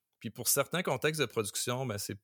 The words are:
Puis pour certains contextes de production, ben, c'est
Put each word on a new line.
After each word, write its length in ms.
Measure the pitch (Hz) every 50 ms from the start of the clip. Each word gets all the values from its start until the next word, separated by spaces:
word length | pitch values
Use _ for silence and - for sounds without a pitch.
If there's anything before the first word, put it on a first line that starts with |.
| _ _ _ _
Puis 100 | - 113
pour 180 | - - 117 -
certains 340 | - - 131 - - 170
contextes 380 | 185 185 139 123 - 156 156 156
de 60 | 143
production, 600 | - - 117 107 - - - - 123 123 127 135
ben, 120 | 123 104 98
c'est 220 | - - 110 104